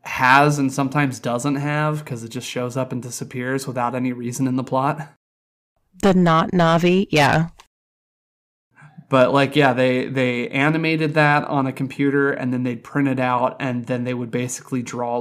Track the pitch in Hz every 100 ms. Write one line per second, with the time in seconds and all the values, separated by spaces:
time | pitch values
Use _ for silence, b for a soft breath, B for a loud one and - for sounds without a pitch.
0 | - - 127 135 147 143 135 135 135 147
1 | 139 113 123 120 143 139 147 147 151 151
2 | 151 120 117 123 - - 123 123 127 127
3 | 120 - 135 127 123 135 131 123 120 127
4 | 127 123 120 123 131 127 123 131 139 151
5 | 151 _ _ _ _ _ _ _ _ _
6 | 202 185 175 160 165 180 165 165 175 185
7 | 202 151 139 156 170 - _ _ _ _
8 | _ _ _ _ _ _ _ B B B
9 | _ 131 127 139 139 151 143 123 127 127
10 | - 131 127 123 120 135 147 160 160 160
11 | 156 156 147 147 - 143 135 131 131 -
12 | 143 139 139 - 127 127 127 117 - 143
13 | 139 127 127 123 127 - 139 123 117 123
14 | 123 123 117 120 123 - - 131 117 120
15 | 120 120